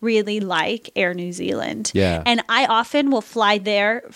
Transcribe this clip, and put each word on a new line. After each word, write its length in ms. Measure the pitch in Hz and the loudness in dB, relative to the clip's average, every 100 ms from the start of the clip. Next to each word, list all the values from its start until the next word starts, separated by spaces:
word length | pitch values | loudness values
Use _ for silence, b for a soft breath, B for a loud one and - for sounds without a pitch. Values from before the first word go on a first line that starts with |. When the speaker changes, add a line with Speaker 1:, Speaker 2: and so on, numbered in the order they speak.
Speaker 1:
really 380 | 226 220 208 214 | 0 2 2 -2
like 500 | 190 165 - 226 - - | -2 0 0 -4 -6 -2
Air 180 | 180 | 0
New 180 | 180 175 | -2 -8
Zealand. 580 | 175 180 - - - 214 | -6 -4 -4 -4 -6 -2
Speaker 2:
Yeah. 300 | - 92 82 139 | 2 2 2 0
Speaker 1:
And 180 | 233 - | 0 2
I 160 | 233 262 | 0 2
often 460 | 226 233 294 277 | 2 2 0 2
will 100 | 254 | 0
fly 380 | - 226 208 208 | -2 0 2 2
there. 440 | 202 202 208 233 - | 0 0 2 -2 -6